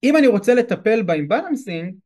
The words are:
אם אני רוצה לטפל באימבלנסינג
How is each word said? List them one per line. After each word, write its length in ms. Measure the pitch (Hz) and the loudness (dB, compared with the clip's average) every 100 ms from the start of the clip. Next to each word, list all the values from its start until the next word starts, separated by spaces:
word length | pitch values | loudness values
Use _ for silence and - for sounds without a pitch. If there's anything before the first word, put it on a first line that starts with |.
אם 140 | 254 311 | 2 4
אני 100 | 269 | 4
רוצה 260 | 208 202 | 2 2
לטפל 480 | 247 240 170 - 226 | 2 2 -2 0 0
באימבלנסינג 920 | 180 160 147 226 370 285 - 165 175 190 | 0 -4 -2 -4 -2 -8 -6 -10 -10 -14